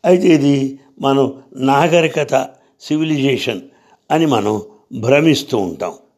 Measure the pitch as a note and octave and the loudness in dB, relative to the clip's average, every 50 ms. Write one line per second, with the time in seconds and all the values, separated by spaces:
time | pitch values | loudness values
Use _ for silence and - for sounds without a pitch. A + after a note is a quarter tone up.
0 | - F3 F3+ F3+ G3+ F#3 E3 D3 C#3 C#3+ C#3+ C#3 C3+ C3+ C3+ - _ _ _ - | 4 2 2 4 4 4 4 4 4 2 0 0 -2 -4 -6 -12 _ _ _ -4
1 | - C#3 C3+ C#3 C#3 C3+ - - - _ - - C3 C3+ C#3 C#3 D#3+ E3+ E3 E3+ | -2 0 2 2 0 0 -2 -10 -20 _ -10 -4 0 2 2 2 2 4 2 2
2 | E3 D#3 - D#3 D3 - C#3 C3+ C3+ - - _ _ _ _ _ - - D3 D#3 | 2 0 -2 -4 -4 -2 -2 -2 -2 -4 -12 _ _ _ _ _ -8 -6 -4 -4
3 | D#3+ D#3+ D#3 C#3+ C3+ C#3 C3 G#2+ - B2 A2 F2+ F2+ - _ _ _ _ _ _ | -2 -2 -2 -2 0 -2 -2 -2 -4 -6 -6 -8 -12 -16 _ _ _ _ _ _
4 | _ _ C#3+ D#3+ E3 D3+ C3 A2 G2+ G#2 G#2+ G#2 G2+ - - _ _ _ - - | _ _ -2 0 2 2 0 0 0 0 -2 -2 -6 -10 -20 _ _ _ -12 -6
5 | G#2+ A#2+ C3+ D3 D#3+ E3 C#3+ - - - C3 A2+ G2 F2 E2 - F#2+ F2 - - | 0 2 2 4 4 2 2 0 -2 -4 -4 -4 -4 -4 -6 -8 -10 -10 -10 -14
6 | _ _ _ | _ _ _